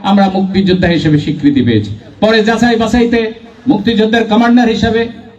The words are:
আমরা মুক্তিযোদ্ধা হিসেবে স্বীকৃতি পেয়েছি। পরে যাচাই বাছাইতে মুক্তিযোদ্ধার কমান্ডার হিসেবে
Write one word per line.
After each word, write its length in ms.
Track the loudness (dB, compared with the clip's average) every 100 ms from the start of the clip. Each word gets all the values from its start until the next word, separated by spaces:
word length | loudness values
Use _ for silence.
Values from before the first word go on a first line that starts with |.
আমরা 260 | 2 2 2
মুক্তিযোদ্ধা 540 | 0 -2 0 0 0 0
হিসেবে 300 | 0 0 0
স্বীকৃতি 440 | -2 -2 0 0
পেয়েছি। 300 | 0 0 -2 -12 -16 -4
পরে 240 | 0 2
যাচাই 320 | 0 0 0 0
বাছাইতে 560 | 0 0 0 0 -4 -8 -18 -12 -2
মুক্তিযোদ্ধার 560 | -2 0 0 0 0
কমান্ডার 460 | 0 0 2 2 2
হিসেবে 380 | 0 -2 -2 -4 -8 -20